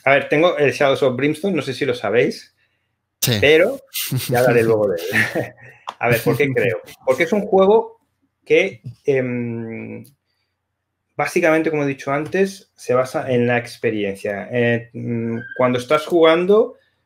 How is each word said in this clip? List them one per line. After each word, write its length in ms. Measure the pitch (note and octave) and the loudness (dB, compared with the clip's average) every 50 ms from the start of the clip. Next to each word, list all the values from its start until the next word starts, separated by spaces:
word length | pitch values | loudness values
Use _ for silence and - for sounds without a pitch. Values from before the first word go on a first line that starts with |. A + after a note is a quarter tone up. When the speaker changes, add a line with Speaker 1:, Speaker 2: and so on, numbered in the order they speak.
| - | 0
Speaker 1:
a 80 | C3+ | 2
ver, 160 | C#3 C#3 C3+ | 2 2 2
tengo 300 | - D3+ D3 E3 F3+ D3+ | 0 2 2 4 2 2
el 140 | D3 D3 C3+ A#2 | 2 2 0 2
Shadows 300 | - D3 C3+ C3+ B2+ D3 | 2 2 2 2 2 2
of 120 | C3 B2 | 0 0
Brimstone, 400 | A#2+ C#3 D3 D3+ - - G3+ F#3 | 0 0 -2 -2 -2 -4 -2 -2
no 60 | D3 | -2
sé 120 | B2+ C#3 B2 | -4 -4 -6
si 120 | - D3 | -4 -2
lo 80 | C3 A#2 | -2 -2
sabéis, 600 | - - G#2 G#2 A#2+ C3+ F#3+ A3 - - _ _ _ _ _ _ _ _ _ _ _ _ _ _ _ | -2 -2 -2 -2 0 -2 -2 -4 -8 -14 _ _ _ _ _ _ _ _ _ _ _ _ _ _ _
Speaker 2:
Sí. 160 | - C3 A#2 G#2 | -2 -2 0 2
Speaker 1:
pero 400 | - C#3 D#3 D#3+ F3 A3+ C#4 C4+ - _ - - - - C#3 B2+ - - | 4 4 6 4 4 2 -2 -6 -12 _ -10 -10 -8 -6 -6 -6 -4 -2
ya 100 | B2 A#2+ | 0 2
hablaré 240 | B2+ B2 A#2 A#2+ A2+ | 2 4 4 2 2
luego 260 | A2+ A2+ G#2+ G#2 G2+ | 2 2 2 0 0
de 80 | F2+ | -2
él. 40 | E2 | -4
<laughs> 540 | - - A2+ - - - - E3+ A#2 - - - - - - _ _ - - - | -4 -2 -2 -2 -2 -2 -4 -6 -6 -8 -10 -18 -20 -20 -20 _ _ -16 -8 -4
A 100 | A#2+ A#2 | 0 0
ver, 120 | A#2 A#2 | 0 0
¿por 140 | - - C3+ | 2 0 0
qué 140 | B2 C#3+ C3+ B2+ | 2 0 0 0
creo? 280 | A#2+ G#2+ G2 F2+ E2+ - - - - - | 0 0 0 -2 -4 -8 -14 -20 -4 -2
Porque 180 | C3+ B2+ C3 E3+ | 0 0 0 0
es 80 | E3 | 0
un 100 | A3 G#3 | 0 -2
juego 600 | F#3+ - - F#3+ F#3+ G3 G#3+ A3+ A3 - - _ _ _ _ _ _ _ _ _ _ | 0 2 4 4 6 6 4 4 2 -2 -8 _ _ _ _ _ _ _ _ _ _
que, 360 | - D3+ D#3+ F#3 G3 - - - B2+ - - _ | 2 2 2 2 0 -4 -10 -16 -18 -18 -6 _
em, 1000 | - C#3 C3 B2+ B2 B2 B2 A#2+ A#2+ A#2 A#2 A#2 A2+ A2+ A2 A2+ A2 A2 A2 A2+ - _ _ _ _ _ _ _ _ _ _ _ _ _ _ _ _ _ _ _ _ _ | 0 0 0 0 -2 -4 -4 -6 -6 -6 -8 -8 -10 -10 -12 -12 -12 -14 -16 -16 -20 _ _ _ _ _ _ _ _ _ _ _ _ _ _ _ _ _ _ _ _ _
básicamente, 540 | - D3 - - F3 F3 D#3+ D#3 D#3+ D#3+ D#3+ | -6 -6 -4 -2 0 2 2 2 2 0 0
como 120 | D3+ D3+ C#3+ | -2 -2 -2
he 40 | |
dicho 240 | C#3+ C3+ C#3 - C#3+ | -2 -4 -6 -6 -4
antes, 600 | C#3 D3 D#3 - - F#3 G3 F#3+ F#3+ - - _ _ | -4 -4 -4 -4 -2 -2 -2 -2 -4 -10 -20 _ _
se 180 | - - - B2+ | -10 -4 -2 0
basa 380 | B2+ B2+ B2+ - D#3+ - C3+ | 0 0 -2 -4 -6 -4 -2
en 160 | B2+ A#2+ A#2+ | 0 0 2
la 100 | A#2+ A#2+ | 2 0
experiencia. 880 | A#2+ A#2+ - - - - A#2 A2 G#2+ G2+ G2 G2 G2 - G#2+ G2+ G2 G2 G2+ | 0 -2 -6 -8 -6 -4 -4 -4 -4 -4 -6 -6 -6 -6 -6 -6 -8 -8 -4
Eh, 380 | A#2+ B2 A#2+ A#2 A#2 A2+ A#2 - - | -2 0 0 2 0 -2 -4 -8 -14
mm, 440 | A#2+ A#2+ A#2+ A#2+ A#2 A2+ A#2 A#2 A#2 A#2 - - | -12 -8 -6 -6 -4 -4 -6 -6 -8 -10 -8 -2
cuando 220 | - B2+ B2 B2 A#2+ | 0 0 0 0 -2
estás 260 | B2 - D3+ C#3+ - | -2 -2 -2 -2 0
jugando, 680 | - F3 E3+ D#3+ D#3+ E3 E3+ F3+ F#3 G3+ G#3+ A#3+ - - _ _ _ _ _ _ | 0 2 4 6 6 6 4 4 4 4 4 2 0 -4 _ _ _ _ _ _